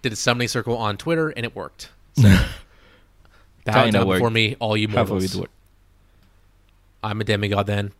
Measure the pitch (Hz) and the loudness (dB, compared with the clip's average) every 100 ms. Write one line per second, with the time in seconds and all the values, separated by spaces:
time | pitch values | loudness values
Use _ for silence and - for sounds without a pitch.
0 | 127 107 - 120 120 123 113 117 107 101 | -6 -2 0 0 -2 -4 -4 -4 -4 -4
1 | - 165 160 120 117 - 90 - - _ | -4 -2 -2 -6 -10 -10 -14 -16 -20 _
2 | _ - 110 92 60 - - _ - _ | _ 4 6 6 4 -6 -18 _ -20 _
3 | _ _ - _ _ _ - 110 120 104 | _ _ -20 _ _ _ -2 2 2 2
4 | 95 92 113 113 110 - 110 107 107 110 | 2 2 2 2 0 0 -2 0 0 0
5 | 104 101 95 - - - _ _ _ _ | 0 0 -2 -4 -10 -14 _ _ _ _
6 | _ _ _ _ _ _ _ _ _ _ | _ _ _ _ _ _ _ _ _ _
7 | 107 107 104 104 104 101 101 104 101 - | -8 -6 -2 -2 0 -2 -2 -4 -6 -8